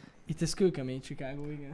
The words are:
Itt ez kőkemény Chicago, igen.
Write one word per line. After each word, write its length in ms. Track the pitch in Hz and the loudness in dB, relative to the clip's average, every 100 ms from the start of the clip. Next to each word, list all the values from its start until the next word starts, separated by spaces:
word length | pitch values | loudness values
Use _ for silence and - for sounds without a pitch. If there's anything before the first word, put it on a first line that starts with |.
| - - - | -12 -10 -6
Itt 160 | 156 | 0
ez 120 | 165 | 0
kőkemény 480 | - 190 160 131 131 | 6 4 4 -2 -4
Chicago, 480 | - 147 131 143 147 | -6 -6 -4 -4 -4
igen. 220 | 147 139 | -6 -6